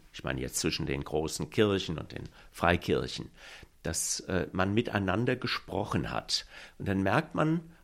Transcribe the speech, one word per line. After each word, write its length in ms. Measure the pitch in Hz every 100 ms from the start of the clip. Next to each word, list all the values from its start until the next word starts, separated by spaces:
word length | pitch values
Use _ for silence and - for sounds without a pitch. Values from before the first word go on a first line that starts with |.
| -
Ich 100 | -
meine 180 | - 65
jetzt 180 | 65 -
zwischen 260 | 85 - 78
den 180 | 69
großen 460 | 73 78 78 - 85
Kirchen 480 | - 107 98 - 78
und 140 | -
den 180 | - 82 - -
Freikirchen, 800 | - 85 87 - 69 65 - - - - - - -
dass, 380 | 78 82 - -
äh, 260 | - 92 76
man 240 | 87 95 107
miteinander 600 | 117 104 95 95 123 127
gesprochen 760 | 123 - - 92 - - -
hat. 340 | 57 - - - - - -
Und 100 | 95
dann 140 | 95
merkt 320 | 95 120 165
man 280 | 175 156 165 - -